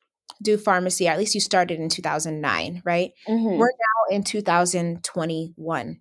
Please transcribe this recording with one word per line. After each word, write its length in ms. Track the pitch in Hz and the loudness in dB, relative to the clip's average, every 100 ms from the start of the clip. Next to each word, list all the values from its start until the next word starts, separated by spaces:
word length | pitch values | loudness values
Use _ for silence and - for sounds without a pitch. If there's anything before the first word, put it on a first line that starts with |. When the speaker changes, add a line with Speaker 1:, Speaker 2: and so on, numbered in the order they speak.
| _ _ _ - | _ _ _ -8
Speaker 1:
do 140 | 208 214 | 0 2
pharmacy, 500 | 214 185 185 180 170 | 4 2 2 0 2
or 40 | |
at 60 | 160 | 2
least 160 | 208 | 0
you 60 | 214 | 0
started 380 | - 196 175 165 | 2 2 2 0
in 80 | 165 | -4
two 140 | - | -4
thousand 380 | - 151 160 156 | -2 -2 -4 -2
nine, 420 | 151 87 82 175 | 0 0 -2 -6
right? 280 | 175 175 185 _ - | -2 0 -2 _ -2
Speaker 2:
Mm-hmm. 300 | 226 226 180 | 0 0 2
Speaker 1:
We're 80 | 240 | 2
now 460 | 247 226 220 214 202 | 2 0 0 0 0
in 80 | |
two 160 | 202 214 | -2 -4
thousand 600 | 202 170 175 180 170 170 | 2 2 2 0 -2 -4
twenty-one, 960 | - - 165 160 165 170 160 160 113 165 | -6 -4 -4 -4 -6 -8 -6 -4 -6 -12